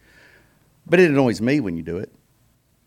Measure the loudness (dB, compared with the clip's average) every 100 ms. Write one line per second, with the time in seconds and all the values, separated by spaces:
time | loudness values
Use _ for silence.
0 | _ _ _ _ _ _ _ _ 0 2
1 | 4 4 0 0 -2 -2 -4 -8 -8 -8
2 | -10 _ _ _ _ _ _ _